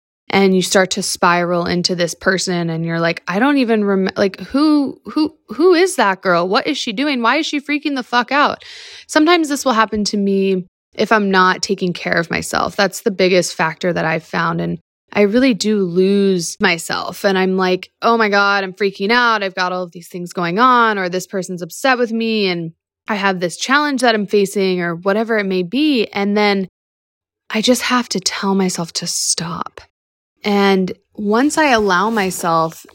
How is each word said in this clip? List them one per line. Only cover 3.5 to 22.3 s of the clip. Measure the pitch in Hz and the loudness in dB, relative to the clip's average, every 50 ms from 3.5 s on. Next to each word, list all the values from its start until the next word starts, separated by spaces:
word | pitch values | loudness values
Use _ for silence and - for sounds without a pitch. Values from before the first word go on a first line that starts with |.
| 294 | 2
even | 277 247 214 226 214 208 | 2 2 2 2 2 2
rem-, | 202 196 190 185 185 - | 2 2 0 0 0 0
like, | - 202 196 190 - | 0 0 -2 -2 -6
who, | 185 - - 277 302 311 302 294 277 - - - - | -8 -4 0 2 2 4 4 2 0 -2 -6 -12 -14
who, | - - 302 311 294 - _ _ | -6 -2 -2 -2 -2 -4 _ _
who | - 220 - 330 370 349 | -10 -2 2 4 4 6
is | 320 381 359 - | 6 4 2 2
that | - 220 196 190 185 | 2 2 2 0 0
girl? | - 190 175 170 175 185 | 0 2 2 2 2 2
What | 202 262 - | 0 0 0
is | - 285 | -2 -4
she | - - - | -4 -6 -6
doing? | 202 214 285 302 277 240 | -4 -4 -2 -2 -2 0
Why | 226 226 262 | 0 0 0
is | 311 302 | 0 -2
she | - 311 285 | -4 -4 -6
freaking | 269 - 294 294 285 302 277 | -4 -4 -4 -4 -4 -4 -4
the | 262 233 | -6 -4
fuck | - 247 240 240 - 269 | -2 -2 -2 0 0 0
out?" | 294 269 208 - - - - - - - - - - - | 0 0 0 0 -4 -10 -16 -20 -20 -20 -20 -20 -20 -8
Sometimes | - - 311 302 330 359 339 320 | -2 0 2 4 4 4 2 2
this | 269 285 269 - | 0 -4 -2 0
will | 262 | 0
happen | 226 220 220 214 220 208 208 | 2 2 2 0 0 -2 -2
to | - - | -2 -2
me | 208 196 196 196 196 190 190 190 185 180 - _ _ _ _ _ | 0 0 2 2 2 2 2 0 -2 -4 -6 _ _ _ _ _
if | - 220 - 226 | -2 0 2 2
I'm | 214 202 196 | 2 2 2
not | 190 185 185 185 185 180 | 4 4 4 4 2 0
taking | - - 196 185 190 180 170 | -4 -6 -4 -2 -2 -4 -4
care | - - 180 175 170 | -4 -4 -2 -2 -2
of | 165 - | -2 -2
myself. | - 160 165 - - 80 - - - | -4 -6 -4 -4 -2 -2 -2 -2 -2
That's | - 202 190 - - - | 0 -2 -2 -2 -4 -4
the | 220 | -4
biggest | 190 180 190 180 190 175 165 - - | 0 0 2 2 4 2 0 0 -2
factor | - 170 160 160 - - 180 165 | -4 -4 -4 -4 -4 -4 -2 -2
that | 170 165 | -2 -2
I've | 160 160 165 165 | -2 -4 -4 -6
found. | - - 175 165 165 170 170 | -6 -4 -4 -2 -2 -2 -4
And | 170 170 170 165 _ _ _ _ _ _ - | -4 -6 -6 -8 _ _ _ _ _ _ 0
I | 202 | 0
really | 208 196 208 247 262 269 233 | 2 2 2 2 2 2 2
do | 170 - 214 214 202 190 | 0 0 0 0 0 0
lose | 175 165 185 185 196 202 202 196 196 190 180 165 - - - | 0 0 2 2 2 2 2 2 2 0 0 -2 -6 -4 -2
myself. | 208 185 170 165 - - - 87 - - 190 - - | 0 0 0 0 -4 -6 -6 -6 -6 -8 -6 -2 -2
And | 196 190 | 0 0
I'm | 185 185 185 185 | 0 0 0 0
like, | 185 185 180 185 185 - - _ - | 0 0 0 0 -2 -4 -8 _ -2
"Oh | - 226 233 | 0 2 2
my | 226 220 | 2 2
God, | 208 202 202 202 202 202 202 196 | 2 2 4 4 4 2 0 -2
I'm | 190 180 | -4 -4
freaking | - 214 196 196 - 196 202 | -2 -2 -2 -2 -2 -2 0
out. | 240 247 240 233 226 214 202 | 2 2 4 2 2 0 -2
I've | 190 185 | -4 -4
got | 190 185 180 | -4 -4 -2
all | 185 180 185 | -2 -4 -6
of | 170 - | -8 -12
these | 180 170 - | -16 -16 -12
things | - 180 180 170 - | -12 -10 -10 -8 -6
going | 196 175 170 170 214 | -4 -4 -2 2 4
on," | 247 262 247 240 233 220 214 | 4 4 6 4 4 2 2
or, | 196 185 | 0 -2
"This | 180 175 185 180 | -4 -4 -6 -6
person's | - - 196 170 - 185 170 | -6 -6 -6 -6 -6 -8 -10
upset | 180 170 - - - 269 254 | -10 -12 -8 -2 0 0 0
with | 240 247 220 | 2 0 -2
me | 226 226 226 226 | -2 -2 -2 -2